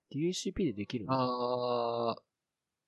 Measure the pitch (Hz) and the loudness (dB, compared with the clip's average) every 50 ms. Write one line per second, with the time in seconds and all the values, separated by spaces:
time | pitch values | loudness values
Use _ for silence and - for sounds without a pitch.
0 | _ - - 139 160 175 185 - - 196 - - 196 143 98 101 101 - 131 120 | _ -8 -4 -2 -2 -2 -2 -2 -6 -6 -2 0 0 0 0 -4 -4 0 0 0
1 | 98 - 131 131 127 127 123 123 123 123 123 123 123 123 120 120 120 117 117 117 | 2 2 2 2 2 2 0 0 0 0 0 0 2 2 2 2 0 0 0 0
2 | 117 117 110 - _ _ _ _ _ _ _ _ _ _ _ _ _ | 0 0 0 -2 _ _ _ _ _ _ _ _ _ _ _ _ _